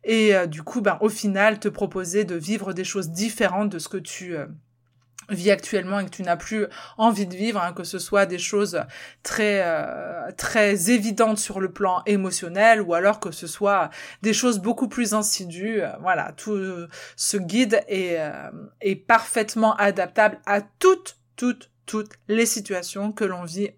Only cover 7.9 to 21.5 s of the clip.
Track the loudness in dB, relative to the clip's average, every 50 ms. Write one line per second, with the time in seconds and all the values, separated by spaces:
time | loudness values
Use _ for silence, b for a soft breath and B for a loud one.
7.9 | -8 -8 -4 0 2 4 4 2 0 -4 -4 -2 0 0 0 0 -2 -4 -6 -6
8.9 | B B B B B B -10 -6 -2 0 2 2 2 2 2 0 0 -2 -2 -4
9.9 | -8 -8 -10 -10 -10 -8 -10 -10 -8 -8 -6 0 2 4 4 6 4 4 4 4
10.9 | 4 4 4 2 2 4 4 4 2 0 -2 -4 -4 -4 -4 -4 -2 0 0 0
11.9 | 0 0 0 2 2 2 2 0 -4 -4 -6 -4 2 6 6 8 8 6 4 2
12.9 | 2 4 4 4 2 2 -2 -8 -8 -10 -10 -12 -6 -2 0 2 2 2 2 0
13.9 | B B B B B B 0 0 2 2 2 2 2 0 0 -2 -2 0 -2 -4
14.9 | -2 -2 -2 0 0 0 0 0 -2 -4 -4 -8 -10 -8 -6 -4 -2 -2 -2 -4
15.9 | -4 -4 0 0 0 0 0 -4 -8 -10 -6 -4 -4 -4 -4 -4 -6 -8 -10 -12
16.9 | B B B B B B -4 -2 -2 -2 -2 0 2 2 2 4 4 2 2 0
17.9 | -2 -2 -2 -2 -2 -2 -4 -4 -6 -10 -12 -14 -14 -16 -18 -18 _ -6 -2 -2
18.9 | -2 -2 2 4 4 4 4 2 -2 -2 -2 0 0 2 2 2 4 4 2 2
19.9 | 2 0 -2 0 4 4 4 4 4 0 -4 0 0 0 -2 -4 _ 2 6 6
20.9 | 6 4 2 -10 -20 _ _ _ _ -4 -2 -2